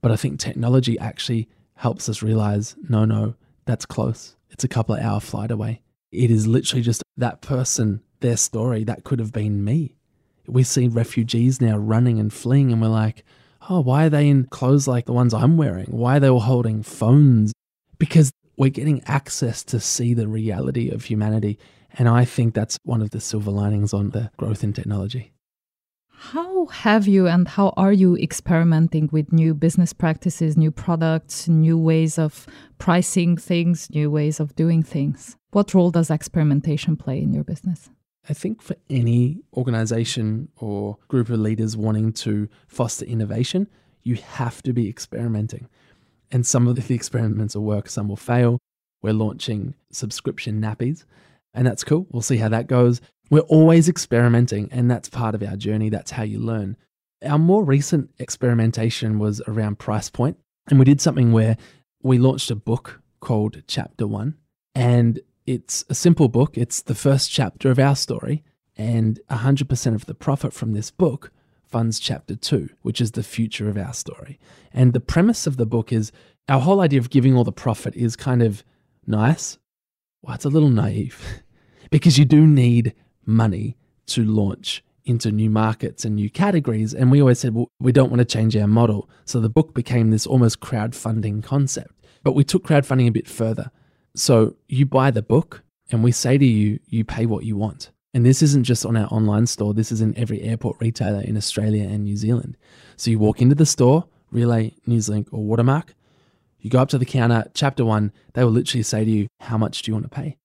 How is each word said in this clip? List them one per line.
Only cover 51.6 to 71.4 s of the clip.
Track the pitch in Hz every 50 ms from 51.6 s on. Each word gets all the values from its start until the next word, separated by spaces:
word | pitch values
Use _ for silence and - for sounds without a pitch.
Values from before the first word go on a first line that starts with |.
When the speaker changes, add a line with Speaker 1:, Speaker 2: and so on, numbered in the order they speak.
| 123
Speaker 1:
that's | 127 104 - -
cool. | - 151 160 185 _
We'll | - 120 110
see | - 135
how | 113 110 107
that | 110 113 120 -
goes. | 131 123 123 123 120 120 _ _ _ _ _ _
We're | 147 151
always | 160 - 160 156 156 165 165 170 156 170
experimenting, | 175 - - - 120 117 120 120 117 117 123 120 110 104 104 -
and | - 123 120 120
that's | 123 - - -
part | - 123 120 110 107
of | 104 104
our | 101 101
journey. | 98 101 101 107 107 107 110
That's | 107 101 - - -
how | - 110
you | 107 104 104
learn. | 113 113 113 110 101 95 107 _ _ _ _ _ _ _ _ _ -
Our | 131 147 151
more | 160 170 190 214 214
recent | 143 135 143 143 - - 151 135 - _ _
experimentation | 123 - - - - 123 120 117 113 113 113 - 113 120 - - - 110 107 107
was | 104 107 104 107 -
around | - 110 110 107 104 104 -
price | - - 104 107 - -
point, | _ - 120 143 175 _ _ _ _ _ _ -
and | 147 135
we | 131
did | 131 147 139
something | - 165 135 135 123 117 117
where | 113 110 110 113 - - - _ _ _ _ _ _ _
we | 127 131 120
launched | 123 131 131 131 - -
a | 120
book | 104 - - 117 123 _ - - - _ _ _ _
called | - - 123 107 104 110 - - -
Chapter | - - - - - _ - 117
One, | 104 107 101 107 139 156 _ _ _ _ _ _ _ _
and | 127 123 123 120 120 117 117 117 123 - _ _ _ _
it's | - 131 120 - - - - - _
a | 135
simple | - - 180 170 - 156 120
book. | 113 151 156 147 - -
It's | 120 - - - -
the | - 113
first | - - 139 139 135 - -
chapter | - - 135 - - - - 135
of | 127 127
our | 131 139 143
story, | 135 - - - 110 - - 147 151 _ _ _ _ _ _ _
and | - 107 113 117 113 110 110 110 - - _
a | -
hundred | 113 113 135 135 139 143 131
percent | 135 123 - 135 113
of | 104 -
the | - 156
profit | _ - - 139 139 - 127 -
from | - - 113 107
this | 104 110 -
book | _ _ 185 156 120 139 - - _ _